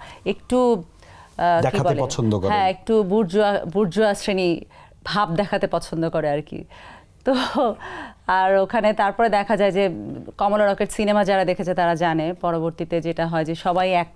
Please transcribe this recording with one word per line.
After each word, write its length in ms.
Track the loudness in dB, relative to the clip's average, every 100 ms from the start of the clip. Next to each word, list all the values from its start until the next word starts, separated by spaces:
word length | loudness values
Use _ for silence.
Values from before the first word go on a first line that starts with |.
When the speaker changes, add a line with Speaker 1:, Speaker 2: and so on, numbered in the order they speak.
| -10 -10 -6
Speaker 1:
একটু, 460 | -6 -2 2 2
আহ, 920 | 2 -4 -18 -20 -20 -14 -2 2 2
কি 0 |
Speaker 2:
দেখাতে 260 | 2 2 0
Speaker 1:
বলে? 120 | 0
Speaker 2:
পছন্দ 380 | -2 -2 0 0
করে। 100 | 0
Speaker 1:
হ্যাঁ, 220 | 2 0
একটু 320 | -2 0 0
বুর্জোয়া, 600 | 2 2 2 2 2 0 -2
বুর্জোয়া 420 | -2 0 2 0
শ্রেণী 460 | 0 -2 0 0 -2 -6 -20 -20 -16
ভাব 300 | -6 -2 0
দেখাতে 320 | 0 -2 -2 -2
পছন্দ 440 | -2 -4 -4 -2
করে 200 | -2 -2
আর 120 | -2
কি। 220 | -4 -12 -16 -20 -20 -20 -20 _
তো 100 | -2 0 -2 0 0 -2 -10 -14 -16 -8 -2
আর 300 | 2 4 4
ওখানে 360 | 2 2 0
তারপরে 360 | 2 0 2 2
দেখা 280 | 2 0 2
যায় 160 | 2
যে 180 | 2 0 -2 -8 -12 -12 -4
কমলা 340 | 0 2 2
রকেট 180 | 2 -2
সিনেমা 340 | -2 0 2
যারা 200 | 2 2
দেখেছে 300 | 2 0 -2
তারা 200 | 0 0
জানে 380 | 2 0 0 -2
পরবর্তীতে 680 | -2 -2 -2 -2 -6 -4 -4
যেটা 260 | -2 -2 -2
হয় 180 | -2
যে 100 | -2
সবাই 360 | -2 -2 0 2
এক 180 | 0 0